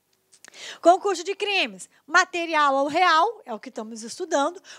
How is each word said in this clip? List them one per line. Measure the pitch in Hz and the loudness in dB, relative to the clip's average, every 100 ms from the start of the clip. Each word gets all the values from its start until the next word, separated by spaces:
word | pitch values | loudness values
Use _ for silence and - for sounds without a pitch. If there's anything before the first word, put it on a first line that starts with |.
| _ _ _ _ - - - - | _ _ _ _ -20 -18 -18 2
Concurso | 330 370 403 349 | 4 4 2 -4
de | 349 | -6
crimes, | 381 415 381 269 190 - _ - | -6 -2 -2 -2 -6 -20 _ 0
material | 339 359 349 330 302 294 269 | 2 2 -2 -2 0 2 2
ou | 285 | 0
real, | 311 359 320 381 427 | 2 4 4 2 -2
é | - | -12
o | 214 | -12
que | 262 | -12
estamos | 233 220 226 | -14 -12 -12
estudando, | 226 - 339 311 294 359 - | -14 -12 -2 0 0 -4 -16